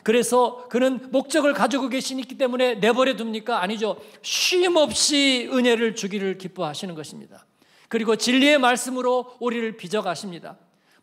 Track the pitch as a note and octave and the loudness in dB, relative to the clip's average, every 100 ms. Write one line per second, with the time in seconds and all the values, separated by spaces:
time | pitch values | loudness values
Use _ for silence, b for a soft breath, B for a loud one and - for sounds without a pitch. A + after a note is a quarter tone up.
0 | - A#3+ A3+ B3 A#3 - - A#3+ C4 B3+ | 2 2 4 4 2 0 -6 0 0 0
1 | - C4 C4 D#4+ C#4+ C4+ G#3+ C4+ C4 C4 | -2 -2 0 2 2 2 0 0 -2 -4
2 | - C4 A#3+ G#3+ B3+ B3 B3+ G#3+ G#3 A#3+ | -6 -8 -10 -4 -2 0 0 2 2 2
3 | C4 G#3 A3+ A3 G#3+ A3 F#3 A3 G#3+ D#3+ | 2 0 -6 -6 -4 -2 -2 -2 -4 -6
4 | B B - - - F4+ F4+ E4+ C#4 G#3 | B B -6 -2 0 2 4 4 2 2
5 | - D4 C#4 B3+ A#3 B3+ A#3+ A3+ A#3 A3 | 0 4 4 2 0 0 2 2 0 -2
6 | G3 G3+ G3 F#3+ F3+ F#3 D#3+ D3 F#3+ D#3 | -6 -4 -4 -6 -10 -8 -8 -6 -10 -10
7 | C#3+ - - - _ b b b b A3+ | -12 -16 -20 -20 _ b b b b -2
8 | A3+ G#3+ B3 C4 C#4+ D4 B3 B3 B3+ B3+ | 0 0 2 4 6 6 4 2 -2 -4
9 | B3 B3+ B3 - A#3+ A#3 A3+ A3+ F3 G#3+ | 0 0 -2 -6 -6 -4 -6 -8 -6 -4
10 | G3+ E3+ G3+ E3 D#3 E3 _ b b b | -4 -6 -10 -14 -16 -20 _ b b b